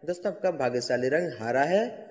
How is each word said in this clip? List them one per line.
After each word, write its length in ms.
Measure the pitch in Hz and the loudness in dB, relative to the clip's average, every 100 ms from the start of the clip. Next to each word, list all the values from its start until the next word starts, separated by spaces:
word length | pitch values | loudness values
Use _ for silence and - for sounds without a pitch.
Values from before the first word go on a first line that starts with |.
| 151 | -4
दोस्तों, 260 | 175 208 | -4 -4
आपका 180 | 175 185 | 0 -2
भाग्यशाली 560 | 160 127 123 120 123 127 | 2 0 0 0 0 2
रंग 240 | 151 175 110 | 2 0 -4
हरा 240 | 110 123 | 0 2
है 200 | 147 190 240 - - | 4 2 0 -6 -18